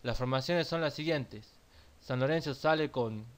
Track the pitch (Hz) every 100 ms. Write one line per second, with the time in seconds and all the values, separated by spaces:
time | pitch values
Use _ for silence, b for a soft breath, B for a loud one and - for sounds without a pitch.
0 | 120 113 127 131 131 175 160 165 156 143
1 | 156 156 113 107 - - - B B B
2 | - 127 135 160 151 131 156 156 147 135
3 | 117 110 113